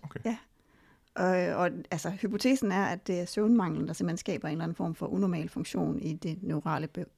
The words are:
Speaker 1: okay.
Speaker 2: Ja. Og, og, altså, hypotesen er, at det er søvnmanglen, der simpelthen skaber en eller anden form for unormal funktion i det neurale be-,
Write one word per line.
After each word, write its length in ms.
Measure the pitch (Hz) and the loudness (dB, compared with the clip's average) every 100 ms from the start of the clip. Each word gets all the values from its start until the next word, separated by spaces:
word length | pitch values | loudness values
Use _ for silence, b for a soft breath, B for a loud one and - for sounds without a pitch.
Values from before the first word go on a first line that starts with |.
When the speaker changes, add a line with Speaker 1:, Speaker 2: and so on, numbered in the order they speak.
Speaker 1:
okay. 160 | 151 - 226 | -12 -6 -4
Speaker 2:
Ja. 120 | 226 - b b b b b _ - | -4 -8 b b b b b _ 0
Og, 400 | 185 185 175 - | 4 4 2 2
og, 60 | 175 180 - | 0 0 -6
altså, 180 | 165 - | -4 -4
hypotesen 640 | 190 202 202 254 262 202 | -2 -2 2 4 4 4
er, 140 | 190 196 | 2 2
at 220 | 180 - | 0 -2
det 120 | 180 | -2
er 60 | 175 | -2
søvnmanglen, 640 | - 214 233 175 160 160 | 2 6 6 4 0 -2
der 60 | |
simpelthen 240 | 165 175 170 | -2 -2 -2
skaber 300 | - 185 160 | -4 -4 -2
en 40 | |
eller 120 | 156 | -2
anden 120 | 165 170 | -2 -2
form 200 | 175 165 | -4 -4
for 120 | 165 | -2
unormal 420 | 185 196 170 156 | 0 2 0 -2
funktion 500 | - - - - - | -6 -4 -2 0 0
i 140 | 160 | -2
det 300 | 156 170 165 | -4 -4 -4
neurale 440 | 185 156 170 156 156 | -2 -2 0 -2 -4
be-, 180 | - 175 | -8 -10